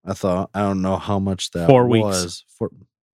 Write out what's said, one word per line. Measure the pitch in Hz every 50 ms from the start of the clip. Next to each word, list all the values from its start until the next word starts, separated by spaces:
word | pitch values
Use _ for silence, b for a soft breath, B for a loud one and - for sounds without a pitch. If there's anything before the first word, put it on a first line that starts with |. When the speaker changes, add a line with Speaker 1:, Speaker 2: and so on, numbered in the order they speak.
| -
Speaker 1:
I | 90 95
thought. | - - 98 90 92 98 - -
I | 98 104
don't | 98 98 95 92
know | 95 95
how | 92 - - 104 98
much | 95 98 95 90 - - -
that | 87 85 156
Speaker 2:
Four | 135 127 123
weeks. | 123 120 113 107
Speaker 1:
was. | 101 95 90 90 85 85 - - _
Four, | _ - 117 - - - 95 _ _ _ _ _ _